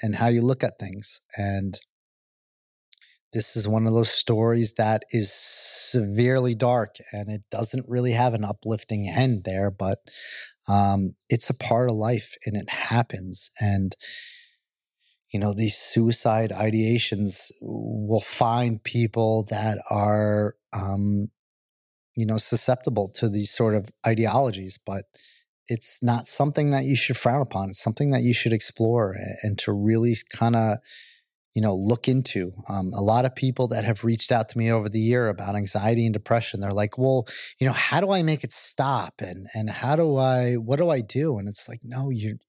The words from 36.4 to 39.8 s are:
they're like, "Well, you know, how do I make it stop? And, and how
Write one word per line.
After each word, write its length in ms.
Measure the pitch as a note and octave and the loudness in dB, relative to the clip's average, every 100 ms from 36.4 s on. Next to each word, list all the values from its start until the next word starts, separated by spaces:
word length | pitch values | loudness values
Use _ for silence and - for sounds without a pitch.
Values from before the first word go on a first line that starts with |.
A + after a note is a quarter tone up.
| - G2+ | 0 -6
they're 140 | G2 | -2
like, 240 | G2 G#2 - | 0 0 2
"Well, 300 | C3+ C3 A#2 - - - | 2 2 0 -10 -10 -2
you 60 | C3 | 0
know, 80 | |
how 280 | - - D3+ | 2 0 2
do 100 | G3 | 2
I 100 | F#3+ | 2
make 200 | D#3+ D3+ | 2 0
it 80 | B2+ | -4
stop? 640 | - - - C3+ B2 F2 - | -10 -8 -2 0 0 -4 -10
And, 260 | F2+ F#2+ F#2+ A2+ | -10 -10 -10 -6
and 140 | G#2+ | -6
how 260 | - | -4